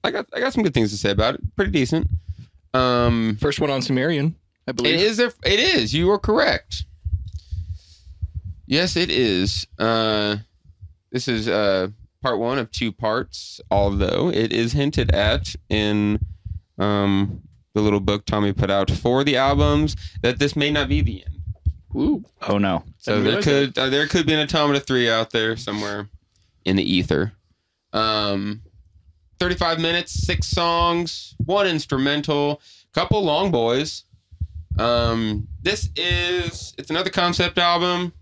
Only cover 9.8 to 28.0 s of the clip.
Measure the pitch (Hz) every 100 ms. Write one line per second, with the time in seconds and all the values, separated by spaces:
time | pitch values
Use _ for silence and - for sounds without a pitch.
9.8 | 110 113 110 107 104 104 107 _ - -
10.8 | - _ _ 127 123 113 110 98 104 95
11.8 | 92 107 - _ 127 110 117 135 110 -
12.8 | 117 - 110 113 117 - - - - 101
13.8 | 101 98 92 85 170 104 113 - 117 143
14.8 | 143 156 117 92 104 123 - - _ 107
15.8 | 104 104 104 107 - - - - _ -
16.8 | 101 104 101 98 101 - - - _ 104
17.8 | 107 104 95 104 - 104 101 98 98 98
18.8 | 98 - 120 127 143 127 135 143 147 147
19.8 | 151 - - - 117 123 143 151 147 151
20.8 | 135 143 - 92 - - - - - -
21.8 | - - 156 175 - _ - 104 98 85
22.8 | - - - 104 104 123 185 139 139 -
23.8 | 131 139 151 180 151 156 147 165 147 139
24.8 | - 131 120 113 113 117 110 110 - 104
25.8 | 104 104 101 - _ _ _ _ - 95
26.8 | 76 90 90 73 101 - _ _ _ _
27.8 | _ 107